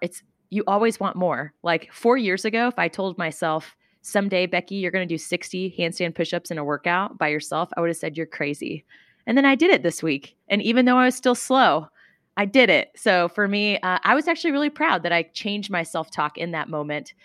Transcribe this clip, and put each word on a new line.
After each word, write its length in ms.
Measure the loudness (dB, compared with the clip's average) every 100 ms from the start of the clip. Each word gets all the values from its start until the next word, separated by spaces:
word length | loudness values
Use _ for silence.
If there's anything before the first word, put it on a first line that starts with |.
it's, 200 | -8 -10 _ _ _
you 120 | -4 0
always 340 | 2 0 0
want 160 | -6 -2
more. 380 | -2 -2 -6 _
Like, 280 | -2 -2 -4
four 280 | -2 2 2
years 260 | 2 -2
ago, 240 | -2 0 -2
if 100 | 0
I 100 | -4
told 280 | -2 -6 -4
myself, 580 | -6 -4 -2 -2 -6 _ _ _
"Someday, 420 | -4 -2 0 0
Becky, 300 | 0 -2 -4
you're 160 | -6 -2
gonna 160 | -2 -2
do 100 | -6
sixty 580 | -4 -6 -6 -6 -6 -4
handstand 360 | -4 -2 -4
push-ups 360 | -2 -4 -4 -6
in 80 | -6
a 60 |
workout 520 | -4 -4 0 -2 -2 -2
by 120 | -2
yourself," 420 | -2 -2 -4 -4 -2
I 20 |
would 80 | -2
have 80 | -2
said, 180 | -6
"You're 120 | -6 -8
crazy." 580 | -6 -6 -4 -6 -8 -12 -20 _ _ 0
And 120 | 4
then 80 | 4
I 80 |
did 160 | 4 4
it 120 | 4
this 200 | 2 -2
week. 340 | -2 -4 -6 _ _
And 120 | 0
even 240 | 2 4
though 140 | 4 6
I 80 | 4
was 80 |
still 200 | 2 0
slow, 520 | 0 2 4 6 4 -2 _ _ _ _ -6
I 100 | 2
did 220 | 4 6
it. 220 | 6 2 -2
So 320 | 2 4 2
for 180 | 0 0
me, 320 | 0 0 0
uh, 200 | -2 0
I 120 | 2
was 120 | 2 2
actually 260 | -2 0
really 180 | 0 -2
proud 320 | 0 0 0
that 80 | 0
I 100 | 0
changed 480 | -2 -8 -6 -6 -4
my 120 | -6
self-talk 540 | -4 -6 -6 -4 -6 -4
in 140 | -6
that 160 | -6 -6
moment 440 | -6 -6 -6 -8 _